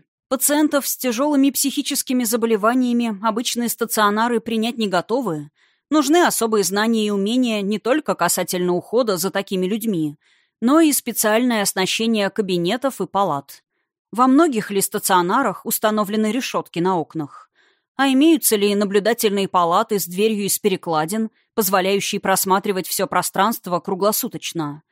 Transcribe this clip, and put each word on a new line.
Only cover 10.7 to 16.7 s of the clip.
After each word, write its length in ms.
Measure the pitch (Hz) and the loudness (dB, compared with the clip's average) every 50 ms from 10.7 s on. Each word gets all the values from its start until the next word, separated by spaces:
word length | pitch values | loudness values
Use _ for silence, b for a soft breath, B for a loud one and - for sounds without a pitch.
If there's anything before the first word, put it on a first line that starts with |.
| 285 320 | 4 4
и 140 | 330 302 277 | 4 4 2
специальное 680 | - - 240 214 - - 214 208 233 254 254 233 214 196 | 0 -4 -4 -4 -2 0 2 2 2 2 2 0 0 -2
оснащение 680 | 185 - 196 190 175 - - 226 226 226 214 202 190 | -2 -2 -2 -2 -2 -2 -2 0 0 0 0 0 0
кабинетов 720 | - - 208 180 185 175 170 175 214 254 - 269 - - | -2 -4 -2 0 0 0 0 0 -2 -2 -2 -4 -4 -4
и 60 | 190 | -6
палат. 540 | - - 190 196 180 147 139 139 - - - _ _ _ _ _ _ _ _ _ _ | -4 -2 0 0 0 -2 -4 -6 -10 -18 -20 _ _ _ _ _ _ _ _ _ _
Во 160 | - 208 254 | 0 2 4
многих 440 | 262 262 285 339 339 254 214 185 - | 4 6 6 4 4 2 -2 -4 -2
ли 80 | 208 196 | -2 -2
стационарах 840 | 190 - - 208 - - 190 180 175 175 208 254 277 214 180 - - | -2 -2 -4 -4 0 2 2 2 4 2 0 0 0 0 -4 -4 -6
установлены 680 | 240 220 - - 220 214 214 214 202 208 220 214 214 | -6 -4 -2 0 0 0 0 -2 0 0 0 0 0
решетки 480 | 208 269 240 - - 185 160 - | 0 -2 -4 -4 -4 -6 -6 -4